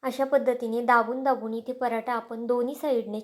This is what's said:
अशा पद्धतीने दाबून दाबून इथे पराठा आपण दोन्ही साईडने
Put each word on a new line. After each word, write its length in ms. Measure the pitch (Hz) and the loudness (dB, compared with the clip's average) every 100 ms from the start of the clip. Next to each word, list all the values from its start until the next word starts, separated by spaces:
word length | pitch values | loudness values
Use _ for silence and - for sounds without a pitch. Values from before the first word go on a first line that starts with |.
अशा 220 | 262 254 | -6 -2
पद्धतीने 560 | 269 277 233 247 233 226 | 2 4 4 0 -2 -2
दाबून 400 | 240 240 220 254 | 4 4 4 0
दाबून 320 | 269 247 220 | 2 0 0
इथे 180 | 226 226 | -6 -8
पराठा 400 | 254 247 226 220 | -4 -2 -2 -2
आपण 340 | 240 226 226 233 | -4 -6 -10 -2
दोन्ही 280 | 247 247 | 0 0
साईडने 460 | 285 302 247 208 214 | -2 0 0 -2 -8